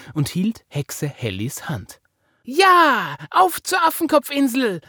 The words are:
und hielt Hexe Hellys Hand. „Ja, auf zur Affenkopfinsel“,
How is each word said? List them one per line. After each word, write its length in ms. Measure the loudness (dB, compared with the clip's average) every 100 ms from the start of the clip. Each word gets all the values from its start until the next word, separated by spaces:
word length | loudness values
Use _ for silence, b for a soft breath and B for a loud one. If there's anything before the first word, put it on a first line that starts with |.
| B -4
und 140 | -4
hielt 360 | -2 -2 -4 _
Hexe 400 | -8 -8 -8 -8
Hellys 640 | -6 -6 -6 -8 -8 -8
Hand. 320 | -10 -10 -18 _ _ _ _
„Ja, 720 | -6 2 6 6 6 2 -2 -8 -4
auf 320 | 2 2 0
zur 220 | -4 0 0
Affenkopfinsel“, 960 | 0 0 0 0 0 0 2 0 -2